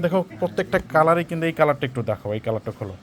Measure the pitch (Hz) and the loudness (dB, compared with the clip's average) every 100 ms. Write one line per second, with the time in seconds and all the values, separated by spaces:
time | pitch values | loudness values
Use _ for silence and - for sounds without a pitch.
0 | 170 185 175 - 175 - 185 190 - 160 | 2 0 -2 -4 -4 -2 -2 -2 2 4
1 | 160 170 170 170 165 160 151 139 131 127 | 6 4 0 -2 -2 2 2 2 -2 -2
2 | 107 104 101 107 113 110 113 104 101 92 | -2 -4 -4 -4 -2 -4 -6 -8 -10 -10